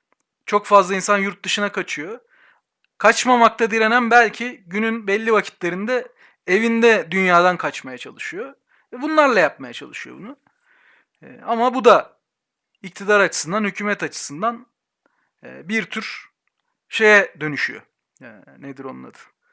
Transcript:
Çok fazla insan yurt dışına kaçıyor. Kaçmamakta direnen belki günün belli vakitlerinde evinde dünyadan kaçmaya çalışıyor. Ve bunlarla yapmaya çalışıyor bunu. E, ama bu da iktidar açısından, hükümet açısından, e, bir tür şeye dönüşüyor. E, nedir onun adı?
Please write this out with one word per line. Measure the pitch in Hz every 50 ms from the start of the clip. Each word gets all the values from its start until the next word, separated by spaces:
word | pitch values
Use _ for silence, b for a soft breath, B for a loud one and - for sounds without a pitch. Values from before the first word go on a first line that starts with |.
| _ _ _ _ _ _ _ _ -
Çok | - 208 208 -
fazla | - 208 202 185 175 196
insan | 190 180 - 202 196
yurt | 196 202 180 _ -
dışına | 190 - 208 208 196
kaçıyor. | - 190 175 - - 143 151 185 226 254 _ _ _ _ _ _ _ _ _ _ _ _ _ _ _ -
Kaçmamakta | - 214 233 - - 247 254 240 233 220 - - 233 208
direnen | 220 226 220 220 233 247 240 226
belki | 233 240 233 208 208 - 233 247 240 - 190
günün | 170 180 208 226 226 226 233 208
belli | 196 196 220 226 226
vakitlerinde | 220 202 185 - _ - - 170 175 185 208 233 254 240 247 - _ _ _ _ _ _ -
evinde | 185 185 214 226 233 226 226 233 233 220 196 156 160
dünyadan | 180 190 190 185 175 170 175 180 175
kaçmaya | 165 - 147 - - - 131 127 123
çalışıyor. | - 123 113 - - - 156 190 254 269 285 _ _ _ _ _ _ _
Ve | - 247
bunlarla | 277 311 311 311 294 262 233 190
yapmaya | 160 143 - - 135 120
çalışıyor | 117 - 143 - - - - 127 127 -
bunu. | 180 226 285 _ _ _ _ _ _ _ _ _ _ _ _ _ _ _ _ _
E, | - 131 - - -
ama | - 240 226 240 254 240
bu | 262 208
da | 240 190 139 - - _ _ _ _ _ _ _ _ _ _ _ _ _ _
iktidar | - 185 - - 202 196 208 202
açısından, | 190 165 - - - 151 190 220 208
hükümet | 196 190 - 208 208 202 -
açısından, | 170 143 - - - - 143 160 208 233 233 233 247 _ _ _ _ _ _ _ _ _ _ _ _ _ _ _ -
e, | 127 131 135 147 170
bir | 220 220 180
tür | - - 220 208 - - - - _ _ _ _ _ _ _ _ _ _ _ _ -
şeye | - - 220 214 208 202 185 - - 143
dönüşüyor. | 151 151 143 127 - - 110 98 - _ _ _ _ _ _ _
E, | 131 120 110 98 _ _ 139 135
nedir | 139 139 131 135 135
onun | 131 127 127 127
adı? | 123 - - - _ _ _ _ _